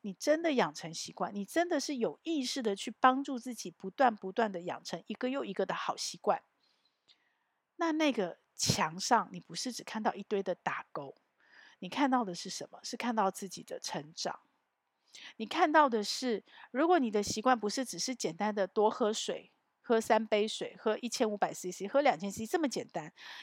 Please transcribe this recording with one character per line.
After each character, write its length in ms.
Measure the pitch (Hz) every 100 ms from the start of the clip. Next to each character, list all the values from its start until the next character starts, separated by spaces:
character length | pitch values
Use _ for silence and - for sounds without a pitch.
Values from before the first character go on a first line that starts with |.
你 80 | 202
真 280 | 185 294 320
的 120 | 330
养 200 | 254 165
成 220 | - 165
习 160 | 170 -
惯， 240 | - 185
你 100 | 202
真 240 | 196 320 349
的 120 | 302
是 160 | - 269
有 240 | 190 -
意 220 | 320 311
识 180 | 254 277
的 140 | 220 196
去 160 | -
帮 320 | - 254 262
助 120 | 277 247
自 160 | 254
己 200 | 226 180
不 180 | - 190
断 240 | - 254
不 160 | 208 190
断 220 | 185 220
的 80 | 175
养 240 | 175 131
成 180 | - 175 -
一 60 |
个 140 | 202 254
又 160 | 277
一 80 | 202
个 140 | 190 185
的 80 |
好 220 | - - -
习 200 | - -
惯， 220 | - 170 - _ _ _ _ _ _ _ _ _ _ _ _ -
那 140 | 330
那 220 | 311 302
个 260 | 233 175 - _
墙 460 | - - - 160 175
上 280 | - 233 180
你 80 | 180
不 120 | -
是 200 | 170 254
只 100 | -
看 180 | - 220
到 140 | 214
一 80 | 196
堆 180 | - 196
的 140 | 190
打 320 | 175 - - -
勾， 240 | 156 139 - _ _ _ - - -
你 80 | 185
看 200 | - 277
到 160 | 254
的 80 | 202
是 160 | 175 190
什 220 | - -
么？ 80 | -
是 120 | - 247
看 160 | 240
到 160 | 220 190
自 200 | - 190
己 160 | -
的 160 | - -
成 320 | - 156 151
长。 240 | - - - _ _ _ _ _ _ _ - - -
你 60 |
看 280 | 214 320 339
到 160 | 311 277
的 160 | 220
是， 400 | 202 - 254 202 - - -
如 160 | 247 330
果 140 | 359
你 100 | 233
的 100 | 208
习 220 | 202 214
惯 160 | 254 240
不 100 | 208
是 160 | 269
只 140 | 254 170
是 160 | -
简 220 | 247 175 165
单 180 | 208
的 120 | 208 185
多 220 | 220 214
喝 240 | 214 214
水， 380 | 220 - 165 - _ _ _
喝 160 | - 226
三 240 | 226 220
杯 220 | 220 208 220
水， 300 | - 156 -
喝 180 | 220 214
一 60 | 233
千 200 | - 220
五 80 | 208
百 160 | 165
C 180 | - 180
C， 180 | - 196
喝 120 | 277
两 160 | 285 160
千 120 | 202
C 160 | 190 220
C 0 |
这 120 | 349
么 100 | 285
简 180 | 175 -
单， 240 | 170 151 - - -